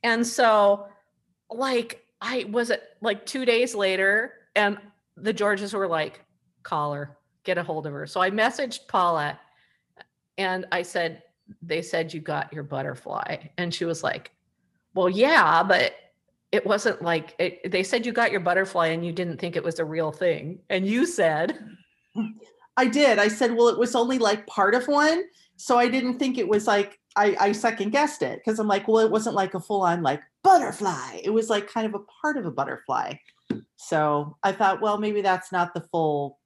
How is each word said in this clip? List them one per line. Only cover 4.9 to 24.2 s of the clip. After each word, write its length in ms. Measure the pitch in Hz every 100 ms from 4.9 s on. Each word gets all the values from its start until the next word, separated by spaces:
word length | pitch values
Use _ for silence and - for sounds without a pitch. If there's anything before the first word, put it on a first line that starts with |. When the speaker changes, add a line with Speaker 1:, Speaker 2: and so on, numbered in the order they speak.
| _ _ -
Speaker 1:
the 160 | 196
Georges 400 | 185 208 202 202
were 160 | 202 196
like, 340 | 165 156 - _ _ _ _
"Call 280 | - 160 147
her, 240 | 143 143 - _ _
get 120 | - 175
a 60 |
hold 240 | 160 156 151
of 80 |
her." 120 | 143 151
So 140 | 190
I 100 | 185
messaged 580 | 208 226 - 262 - -
Paula 520 | 196 175 160 147 156 _ _ _ _ _ _ - _ _ -
and 300 | 190 185 185
I 120 | 180
said, 400 | 175 196 165 156 _ _ _ -
"They 180 | 165 160
said 320 | 165 170 165
you 80 | 156
got 320 | 165 151 139
your 120 | 156
butterfly." 760 | 143 139 139 127 - - - 156 156 -
And 160 | 175
she 140 | 165 170
was 160 | 160
like, 300 | 143 - - _ _ _ _ _ _
"Well, 140 | 185 180
yeah, 540 | 190 262 320 170 165
but 320 | 190 180 123 - _ _ _ _ _
it 140 | 202 -
wasn't 340 | 208 220 -
like, 360 | 170 165 160 -
it, 320 | 175 - -
they 140 | 180
said 200 | 190 247
you 60 | 240
got 220 | 233 226
your 80 | 190
butterfly 480 | 175 180 190 180 165
and 180 | 165 170
you 60 |
didn't 260 | 165 175 151
think 160 | 175
it 80 | 165
was 160 | 170 165
a 60 |
real 260 | 156 160 156
thing. 480 | 151 180 156 147 127 _
And 160 | 185
you 220 | 190 233 349
said" 500 | 349 170 151 175 - - - _ _ _ 214 214 - - _ _ -
Speaker 2:
I 100 | 254
did. 340 | 247 285 208
I 80 | 208
said, 260 | 214 247
"Well, 140 | 233 233
it 100 | 214
was 160 | 240
only, 240 | 240 240
like, 300 | 262